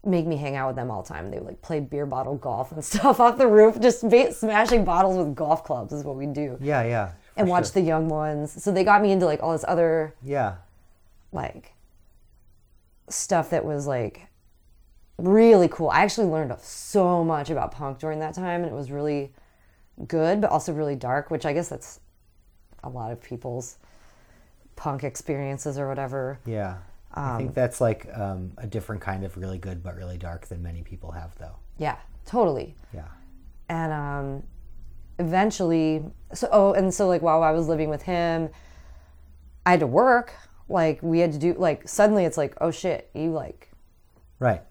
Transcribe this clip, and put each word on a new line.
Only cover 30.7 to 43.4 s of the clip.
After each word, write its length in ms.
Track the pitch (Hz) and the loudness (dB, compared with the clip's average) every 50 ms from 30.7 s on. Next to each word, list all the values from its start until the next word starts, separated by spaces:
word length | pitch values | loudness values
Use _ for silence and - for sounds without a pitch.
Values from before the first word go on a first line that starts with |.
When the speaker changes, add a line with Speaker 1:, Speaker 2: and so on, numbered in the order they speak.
| 85 85 | -10 -10
Speaker 2:
people 300 | 85 - - 85 - 80 | -12 -14 -14 -14 -14 -14
have, 240 | 82 85 82 82 - | -12 -12 -14 -14 -14
though. 180 | - 76 82 - - - - - | -16 -16 -16 -16 -18 -18 -20 -10
Speaker 1:
Yeah, 200 | - 151 147 - - - - - - - | -6 -6 -6 -6 -8 -14 -18 -18 -18 -14
totally. 500 | - - 247 226 175 143 120 73 - - - - - - | -6 0 0 2 2 0 -2 -6 -10 -14 -20 -20 -16 -16
Speaker 2:
Yeah. 100 | 90 76 - - - - - - - - - - - - - | -16 -14 -16 -18 -20 -20 -20 -20 -20 -20 -20 -20 -20 -12 -8
Speaker 1:
And, 220 | 170 165 165 160 156 | -6 -6 -4 -4 -4
um, 500 | 151 147 143 143 143 139 135 135 139 - - - - - - - - - - - - - - - - | -6 -6 -6 -6 -6 -6 -8 -8 -10 -12 -14 -16 -18 -18 -16 -16 -16 -16 -16 -16 -16 -18 -16 -8 -6
eventually, 840 | 175 160 170 185 202 220 214 - 190 165 165 160 160 156 156 156 151 - - - - - - | -4 0 2 2 2 2 0 0 0 2 2 2 2 2 0 -2 -4 -8 -12 -16 -18 -16 -6
so, 140 | - - - | -6 -2 4
oh, 220 | - 214 196 196 190 | 6 6 6 6 4
and 180 | - 190 190 180 | 4 2 2 2
so, 140 | - 208 | 2 2
like, 140 | 185 180 165 | 2 2 2
while 220 | 156 170 156 165 165 | 4 4 4 4 4
I 80 | 156 | 4
was 160 | 156 165 165 | 4 2 2
living 220 | 151 165 156 156 151 | 0 0 0 0 -2
with 120 | 151 147 - | -2 -4 -4
him, 460 | 185 180 170 170 170 165 165 160 156 - - - - - - - - - - - - - - - - - - - - - - - | -4 -2 0 0 0 0 -2 -2 -4 -8 -14 -20 -20 -20 -20 -20 -20 -20 -20 -20 -20 -20 -20 -20 -20 -20 -20 -20 -20 -20 -4 2
I 60 | 180 | 4
had 80 | 180 170 | 4 4
to 60 | 156 | 4
work. 460 | 127 120 170 240 262 240 240 240 - - - - - - - - - | 4 4 4 6 6 6 4 2 -2 -16 -20 -20 -20 -20 -20 -12 -4
Like, 300 | 202 185 165 160 156 - - | 0 2 2 2 0 -2 -2
we 160 | 170 165 165 | 0 2 4
had 120 | 175 170 147 | 2 2 0
to 40 | 147 | 0
do, 140 | 143 175 175 | 0 0 0
like, 340 | - 185 165 147 - - | 2 0 0 0 -2 -8
suddenly 380 | - - - 208 214 214 208 180 | -10 2 4 6 6 6 4 2
it's 120 | 160 156 | 2 0
like, 180 | - 147 139 - - | 0 -2 -2 -2 -2
"Oh, 120 | - 170 | -2 -2
shit, 380 | 160 - - 185 151 - - - _ | -2 -2 -4 -4 -4 -4 -8 -12 _
you, 180 | - 156 165 | -6 -4 -4
like" 380 | 160 156 | -4 -4